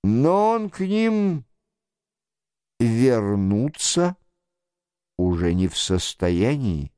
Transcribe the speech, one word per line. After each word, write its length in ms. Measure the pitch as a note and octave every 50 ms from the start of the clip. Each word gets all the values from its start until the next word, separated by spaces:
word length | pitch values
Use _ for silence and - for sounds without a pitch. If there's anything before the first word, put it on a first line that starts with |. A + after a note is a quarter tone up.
| -
Но 480 | G2 G#2+ A#2 C#3 D#3+ F3+ G3+ G#3 A3
он 180 | A3+ A3+ G#3+ G3
к 120 | - -
ним 640 | F#3+ F#3+ G3+ G#3+ A3+ A3+ A3 G#3+ G3+ F#3+ F3 D3 A#2+ _ _ _ _ _ _ _ _ _ _ _ _ _ _ _ _ _ _ _ _ _ _ _ _ _ _ _
вернуться 1400 | A#2 A#2 A2+ A#2 B2+ C3 B2 A2+ G#2 G2+ G#2 G2+ G2 F#2+ G2+ G#2 B2+ D3 - - - - - E3+ F3 F3+ F3+ _ _ _ _ _ _ _ _ _ _ _ _ _ _ _ _ _ _ _ _
уже 360 | - F2+ F2+ F2 E2+ F2+ F2 F2
не 140 | F2+ F#2
в 100 | F#2 -
состоянии. 1120 | - - - F#2+ F2+ - - - _ F#2 F2 F2 E2+ G2+ B2 D3 D3 C3 G#2 E2+ D2+ C#2+ - _